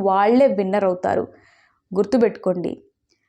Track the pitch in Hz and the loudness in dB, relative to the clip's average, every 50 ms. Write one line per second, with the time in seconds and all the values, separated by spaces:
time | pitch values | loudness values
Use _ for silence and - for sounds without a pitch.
0 | 196 196 190 196 202 214 240 254 277 262 202 196 202 190 190 208 202 190 180 180 | 0 0 2 2 2 2 4 4 4 4 2 0 -2 -2 0 0 0 0 -2 -2
1 | - 185 - - - - - - _ _ _ _ _ _ _ _ _ - 185 185 | -2 -2 -2 -2 -4 -6 -12 -20 _ _ _ _ _ _ _ _ _ -8 -2 -2
2 | 208 202 - 247 233 208 220 - - 190 180 180 170 - - - _ _ _ _ | -2 0 2 2 2 0 -2 -2 -4 -4 -4 -4 -4 -8 -10 -10 _ _ _ _
3 | _ _ _ _ _ | _ _ _ _ _